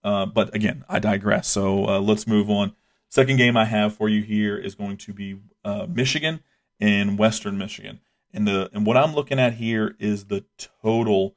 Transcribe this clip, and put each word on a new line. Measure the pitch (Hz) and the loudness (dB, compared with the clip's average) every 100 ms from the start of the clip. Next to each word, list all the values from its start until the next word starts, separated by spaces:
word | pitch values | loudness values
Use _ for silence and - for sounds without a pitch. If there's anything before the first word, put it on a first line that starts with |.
Uh, | 101 101 98 | -2 -2 0
but | 113 113 | 0 0
again, | 107 107 127 - | 0 -2 -4 -4
I | 208 | -2
digress. | 107 101 101 101 - | 0 0 0 0 0
So, | 101 98 98 104 | -2 0 0 0
uh, | 98 | 0
let's | 101 107 113 | 2 0 2
move | 107 104 | 0 2
on. | 104 101 - _ _ _ | 0 -2 -6 _ _ _
Second | - 131 135 | 0 2 4
game | 120 117 | 4 4
I | 110 | 2
have | 107 107 - | 2 0 0
for | 107 | 0
you | 107 | 0
here | 104 107 104 101 | 0 -2 -2 -4
is | 98 95 | -8 -10
going | 101 98 | -10 -10
to | - | -14
be, | 98 98 98 - _ | -12 -12 -12 -18 _
uh, | 107 101 90 | -8 -6 -6
Michigan | 90 135 - 156 160 _ _ _ _ | -2 -2 -2 -4 -6 _ _ _ _
and | 104 202 143 101 | 2 2 0 2
Western | 110 107 104 98 | 2 0 -6 -6
Michigan. | 95 - 104 110 _ _ _ | -8 -12 -16 -20 _ _ _
And | - 104 | -2 0
the, | 98 92 | 0 -2
and | 104 104 | -2 2
what | 123 | 4
I'm | 156 | 4
looking | 147 139 135 | 0 -2 0
at | 123 117 | 0 0
here | 113 113 107 - | -2 0 -2 -2
is | 104 104 98 | -4 -4 -4
the | 98 - _ - _ | -6 -6 _ -20 _
total | 110 117 160 104 - | 0 0 2 2 2